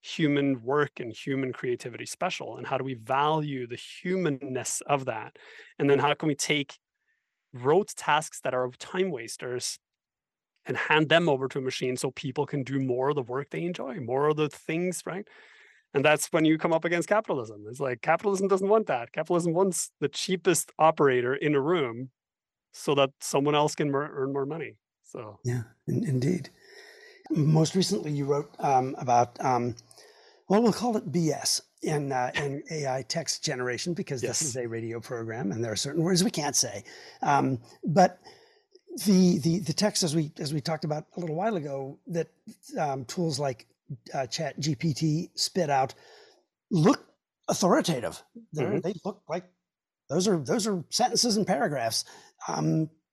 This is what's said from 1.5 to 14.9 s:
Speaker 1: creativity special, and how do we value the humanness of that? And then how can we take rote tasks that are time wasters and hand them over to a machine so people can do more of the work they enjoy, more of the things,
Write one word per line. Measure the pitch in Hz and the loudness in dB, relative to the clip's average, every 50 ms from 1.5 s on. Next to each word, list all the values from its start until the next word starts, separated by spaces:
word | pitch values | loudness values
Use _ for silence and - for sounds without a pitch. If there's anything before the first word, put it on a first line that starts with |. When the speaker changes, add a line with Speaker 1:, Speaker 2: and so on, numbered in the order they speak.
Speaker 1:
creativity | 120 - - 123 120 120 - 127 113 113 123 | -6 -6 -4 -4 -4 -4 -6 -10 -12 -12 -12
special, | - - - - - - - 139 107 113 | -12 -8 -6 -6 -4 -4 -6 -8 -10 -10
and | 123 123 - | -10 -6 -4
how | 139 127 | -4 -4
do | 131 | -4
we | 135 131 | -4 -8
value | 113 110 113 131 139 147 151 160 156 151 147 139 127 123 117 | -8 -4 -2 0 2 2 2 2 0 0 -2 -4 -6 -6 -8
the | 120 | -10
humanness | - - - - - - 180 185 190 175 156 139 127 143 135 127 127 113 - - - - - | -12 -12 -16 -16 -10 -6 -4 -2 0 0 0 -2 -2 -4 -6 -6 -6 -4 -6 -6 -6 -2 -2
of | 143 135 131 | -2 -2 -2
that? | 127 113 110 110 - - - - - - - - - - - | -4 -6 -6 -10 -12 -16 -20 -20 -20 -20 -20 -20 -16 -4 0
And | 151 139 | 4 4
then | 143 131 | 6 6
how | 135 147 143 | 4 4 2
can | - - 156 | 2 0 0
we | 139 | 0
take | - - - 156 143 143 - - - _ _ _ _ _ _ _ _ _ _ _ _ _ _ | 0 0 0 0 0 -2 -4 -10 -18 _ _ _ _ _ _ _ _ _ _ _ _ _ _
rote | - 123 120 139 156 190 208 - | -14 -2 2 4 4 4 4 2
tasks | - - - - 147 151 156 - - - | -4 -4 0 2 2 2 0 -2 -8 -8
that | - 135 127 | -4 -2 -2
are | 127 127 127 127 - | 0 -2 -2 -4 -10
time | - - - 185 190 190 | -12 -6 -2 -2 -2 -2
wasters | 151 117 113 113 - - - 127 123 127 - - - - _ _ _ _ _ _ _ _ _ _ _ _ _ _ _ _ _ | -2 -6 -8 -10 -10 -10 -8 -6 -6 -4 -4 -6 -8 -10 _ _ _ _ _ _ _ _ _ _ _ _ _ _ _ _ _
and | - 123 - | -6 -4 -2
hand | - - 156 156 156 139 | 0 2 4 4 4 6
them | 160 170 175 160 | 4 4 6 4
over | 139 131 131 131 | 2 0 0 -4
to | - 151 | -4 -4
a | |
machine | 127 131 - - 131 127 127 120 | -4 -4 -4 -4 -4 -4 -4 -4
so | - 135 | -4 -6
people | - - - 135 123 147 139 | -6 -6 -8 -6 -4 -4 -4
can | - - 143 123 | -2 -4 -4 -4
do | 113 139 139 | -2 -2 -2
more | 135 131 123 127 131 139 | 0 0 0 0 0 0
of | 147 | 0
the | 143 123 | 0 -2
work | 110 127 135 139 - | -4 -4 -6 -6 -6
they | - 160 165 | -6 -6 -6
enjoy, | 175 175 - - 135 233 180 | -6 -6 -6 -8 -8 -8 -8
more | 123 117 127 135 147 151 | -6 -4 0 2 2 2
of | 156 147 | 2 2
the | 156 143 | 0 -2
things, | - - - - 160 165 180 185 | -4 -6 -8 -6 -4 -2 -2 -2